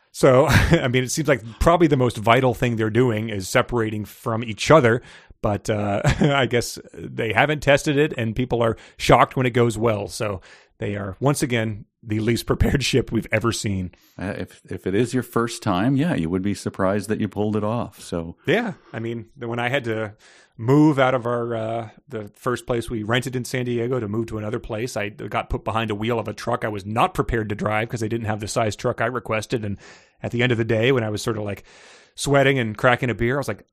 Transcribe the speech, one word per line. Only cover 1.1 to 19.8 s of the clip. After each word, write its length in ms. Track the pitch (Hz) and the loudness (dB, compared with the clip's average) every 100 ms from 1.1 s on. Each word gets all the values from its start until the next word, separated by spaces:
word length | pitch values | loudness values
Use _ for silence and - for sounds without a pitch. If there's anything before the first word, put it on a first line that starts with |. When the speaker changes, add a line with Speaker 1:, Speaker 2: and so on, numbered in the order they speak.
Speaker 1:
seems 180 | - 151 | -2 0
like 140 | 127 117 110 | 0 -2 0
probably 260 | 170 175 165 | 4 6 6
the 100 | 143 | 4
most 200 | 123 - | 2 2
vital 380 | 104 123 127 | 4 4 4
thing 220 | 113 123 113 | 2 0 0
they're 140 | 110 | 0
doing 380 | 107 127 107 113 | 2 2 2 -4
is 200 | 101 92 | -8 -2
separating 560 | 127 117 120 110 107 | 0 2 0 -2 -4
from 380 | 104 - 123 110 | -10 -10 -6 -4
each 260 | 117 104 - | -4 -4 4
other, 320 | 156 120 117 - - - - | 6 6 2 -2 -20 -20 -6
but, 280 | 110 101 - | -4 -4 -2
uh, 320 | 107 104 101 | -2 -2 0
<laughs> 20 | |
I 420 | - - 160 139 120 | 2 2 4 4 2
guess 320 | 120 - - - | 0 -2 -8 -14
they 380 | - 110 127 117 | -14 -12 -6 -2
haven't 280 | 104 143 151 | 2 2 2
tested 360 | - 139 160 139 | 4 4 4 2
it, 160 | 151 139 | 2 0
and 180 | 113 110 | -4 -2
people 260 | 127 117 | -2 0
are 140 | 117 110 - - | 0 -2 -8 -4
shocked 400 | - 127 139 - | 4 6 6 2
when 100 | 127 | 0
it 40 | |
goes 280 | 120 120 107 | 4 2 2
well. 300 | 117 104 98 | 0 0 -4
So 320 | - 110 95 - - _ - | -6 -6 -6 -10 -20 _ -10
they 180 | 107 101 | -8 -6
are, 200 | 101 95 | -8 -2
once 220 | 131 147 | 0 0
again, 420 | 139 120 110 107 - _ | 0 0 -2 -4 -14 _
the 180 | 117 107 | -4 -2
least 260 | 110 113 - | 0 0 0
prepared 360 | 131 - - | 0 2 2
<laughs> 0 | |
ship 280 | 123 131 113 | 2 0 0
we've 160 | 113 - | -2 -2
ever 200 | 110 113 | -2 0
seen. 400 | 104 107 95 90 - _ - | -2 -2 -4 -6 -10 _ -10
Speaker 2:
Uh, 160 | 92 - | -8 -6
if, 220 | 95 - - | -10 -14 -12
if 180 | 95 101 | -8 -2
it 80 | |
is 200 | 98 123 | 0 0
your 80 | 127 | -2
first 400 | 120 120 113 - | -2 -2 -2 -2
time, 340 | 113 90 117 139 | -2 0 2 2
yeah, 180 | 170 | 0
you 140 | 110 80 | 0 -2
would 140 | 92 | -2
be 120 | 98 | -2
surprised 540 | 98 104 - 95 104 104 | -4 -6 -2 0 0 -2
that 120 | 107 | -2
you 80 | 104 | -2
pulled 280 | 101 107 107 | -2 -2 0
it 80 | |
off. 360 | 104 117 90 - | -2 -4 -6 -10
So 360 | - 87 82 - | -8 -6 -6 -8
Speaker 1:
Yeah, 280 | - 190 233 139 _ | -2 0 -2 -8 _
I 60 | 113 | -10
mean, 280 | 113 117 113 - | -8 -8 -12 -12
when 220 | 120 120 | -8 -4
I 80 | 120 | -2
had 160 | 139 | -2